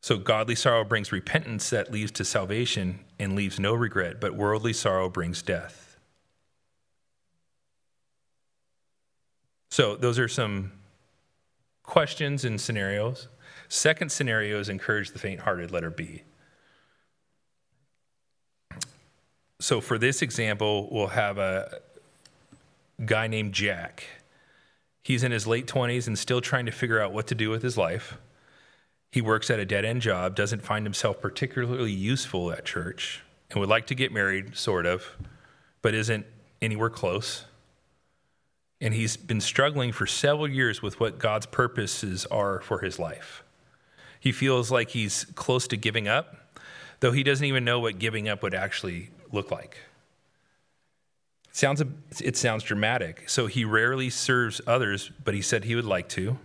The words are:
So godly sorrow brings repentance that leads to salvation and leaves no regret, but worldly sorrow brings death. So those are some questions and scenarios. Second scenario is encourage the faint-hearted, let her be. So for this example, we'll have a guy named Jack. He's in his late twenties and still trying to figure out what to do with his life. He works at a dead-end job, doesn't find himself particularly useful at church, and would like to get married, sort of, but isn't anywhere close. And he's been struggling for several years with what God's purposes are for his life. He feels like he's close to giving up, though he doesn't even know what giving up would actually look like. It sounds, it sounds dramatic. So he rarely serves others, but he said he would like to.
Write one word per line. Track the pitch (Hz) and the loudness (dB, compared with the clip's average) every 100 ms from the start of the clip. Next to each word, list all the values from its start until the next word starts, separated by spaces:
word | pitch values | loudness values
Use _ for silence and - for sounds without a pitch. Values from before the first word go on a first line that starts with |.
So | - 110 | 0 0
godly | 95 110 110 | 4 2 2
sorrow | 117 139 117 | 2 4 4
brings | 107 110 98 | 4 0 0
repentance | 95 - 160 156 107 - | -4 -2 -2 -2 -4 0
that | 117 98 | 0 0
leads | 107 107 | -4 -4
to | - - | -4 -2
salvation | - 92 104 120 - 92 98 - - | 0 0 -2 0 0 -2 -4 -12 -6
and | 101 98 | -2 0
leaves | 98 - | -2 0
no | 98 | 2
regret, | 117 120 98 87 117 | 2 0 0 -2 -2
but | 107 101 | -4 0
worldly | 104 107 113 | 2 2 0
sorrow | 113 - 95 92 | 0 2 2 0
brings | 92 85 90 | -2 -4 -4
death. | - 87 - - - _ _ _ _ _ _ _ _ _ _ _ _ _ _ _ _ _ _ _ _ _ _ _ _ _ _ _ _ _ _ _ _ _ _ _ _ _ _ | -2 -4 -4 -16 -20 _ _ _ _ _ _ _ _ _ _ _ _ _ _ _ _ _ _ _ _ _ _ _ _ _ _ _ _ _ _ _ _ _ _ _ _ _ _
So | - 120 104 | 2 2 4
those | 123 117 | 0 2
are | 117 | 0
some | - 113 98 98 - - _ _ _ _ _ _ _ _ _ | 0 -2 -2 -6 -10 -20 _ _ _ _ _ _ _ _ _
questions | - - 147 - 147 143 131 | 2 4 4 0 -2 0 -2
and | 107 | -2
scenarios. | - 110 98 101 110 131 - - - - - | -2 -2 0 0 -2 -4 -12 -20 -20 -20 -6
Second | - 160 156 160 | 2 2 2 -2
scenario | - 131 110 104 104 | -2 0 0 0 -2
is | 101 | -2
encourage | 95 - 107 98 | -4 0 0 -2
the | - | -8
faint-hearted, | 101 95 - 92 85 | -8 -4 -4 -4 -2
let | 87 | -4
her | 82 | -4
be. | 80 80 80 - _ _ _ _ _ _ _ _ _ _ _ _ _ _ 123 131 _ _ _ _ _ _ _ _ - - - _ _ _ _ _ _ | -6 -10 -10 -20 _ _ _ _ _ _ _ _ _ _ _ _ _ _ _ _ _ _ _ _ _ _ _ _ -12 -12 -12 _ _ _ _ _ _
So | - 120 | 0 0
for | - 117 | 2 2
this | 123 135 | 2 2
example, | 143 - 113 104 107 107 101 | -2 0 0 2 2 2 0
we'll | 113 98 | 0 0
have | 123 104 101 | 2 0 0
a | 95 95 98 - - - _ _ - _ _ - _ _ _ _ 113 | 0 0 -4 -12 -18 -20 _ _ -20 _ _ -20 _ _ _ _ 0
guy | 107 113 | 2 2
named | 110 107 | 0 -2
Jack. | 95 101 90 85 - - - _ _ _ _ _ _ _ _ - | 0 0 -2 -6 -12 -18 -20 _ _ _ _ _ _ _ _ -2
He's | 127 | 0
in | 127 | 2
his | 117 110 | 0 2
late | 117 127 | 0 0
twenties | 135 120 123 117 | 0 0 0 -2
and | 107 | -4
still | - 123 | 0 0
trying | 120 135 120 | 2 -2 -2
to | |
figure | - 123 113 | -2 2 4
out | 104 | 4
what | 104 113 | 0 -2
to | 113 | 0
do | 110 | 2
with | 113 | 2
his | 123 110 | 0 2
life. | 85 92 - - - _ _ _ _ _ _ _ _ | 2 2 -6 -16 -20 _ _ _ _ _ _ _ _
He | - | 0
works | 110 110 - | 2 2 2
at | 110 | 0
a | 98 | 2
dead-end | 101 104 123 | 0 2 0
job, | 113 90 92 95 | 2 2 0 0
doesn't | 104 110 | -2 -2
find | - 107 107 | -2 -2 -2
himself | 98 110 101 | 0 0 0
particularly | 104 - 135 127 120 127 117 | -4 -4 -4 -2 -2 0 0
useful | 98 98 131 - 95 87 | 0 0 0 0 -2 -2
at | 82 - | -4 -6
church, | - 87 - - - - _ _ | -6 -6 -6 -8 -8 -14 _ _
and | - | -2
would | 98 | 4
like | 113 113 | 2 2
to | 127 | -2
get | 131 | -2
married, | 107 98 95 98 - | 2 2 0 -4 -6
sort | - 92 85 | 0 2 2
of, | 92 - - - - - _ _ _ | 0 -2 -16 -16 -16 -20 _ _ _
but | 117 | 0
isn't | 110 110 107 104 - - _ | 2 0 -2 -4 -18 -20 _
anywhere | 113 107 113 | -4 0 -2
close. | 113 95 95 117 - - _ _ _ _ _ _ _ _ _ _ _ _ _ | 0 -2 -2 -4 -8 -12 _ _ _ _ _ _ _ _ _ _ _ _ _
And | 113 | -2
he's | 110 113 - | 0 0 -2
been | - 113 | -2 -2
struggling | - - 139 143 123 | 2 4 2 2 -2
for | 110 104 | -2 -2
several | - 143 151 151 | 0 2 2 0
years | 135 123 104 | 2 0 0
with | 104 - | -6 0
what | 113 - | -2 0
God's | 110 107 - | 0 0 -2
purposes | - 123 - 101 - 104 90 - | 0 2 2 -4 -4 -4 -6 -2
are | 107 101 95 | 0 0 -2
for | - 101 | -2 -2
his | 95 - | -2 -4
life. | 82 71 - - - _ _ _ _ _ - - | -8 -8 -14 -18 -20 _ _ _ _ _ -20 -2
He | 131 | 0
feels | 120 135 127 117 | 2 4 4 4
like | 123 113 | 2 2
he's | 120 104 - - - | -2 -2 -2 -6 -8
close | - 127 - | 2 2 2
to | 110 | 0
giving | 110 107 104 | 0 0 2
up, | 123 - - - - - - - - | 0 0 -14 -20 -20 -20 -18 -20 0
though | 131 | 2
he | 127 | 4
doesn't | 135 139 143 | 4 2 2
even | 131 | 2
know | 120 120 | 2 2
what | 117 95 | 2 0
giving | 113 110 107 | -2 -2 -2
up | 101 | -2
would | 101 92 | -2 -2
actually | 98 - 98 87 92 - - | -4 -4 -4 -6 -10 -18 -6
look | 104 98 | -4 -2
like. | 82 - - - _ _ _ _ _ _ _ _ _ _ _ _ _ _ _ _ | -6 -6 -18 -20 _ _ _ _ _ _ _ _ _ _ _ _ _ _ _ _
It | - | 0
sounds, | 139 143 143 - - - | 2 2 0 -4 -14 -4
it | - 120 | -2 0
sounds | 120 110 | 2 0
dramatic. | - 104 107 123 87 80 - | -2 0 2 2 -2 -8 -4
So | - 110 | 0 0
he | 117 | 0
rarely | 110 110 117 135 127 | 2 4 4 2 -2
serves | - - 127 117 101 - | -2 2 2 2 -2 2
others, | 123 113 98 - - | 2 2 -2 -4 -6
but | - 101 | -2 -2
he | |
said | 95 117 101 | 0 0 0
he | 117 | -2
would | 113 | 0
like | 92 87 | -2 -2
to. | - 95 127 | -4 -2 -4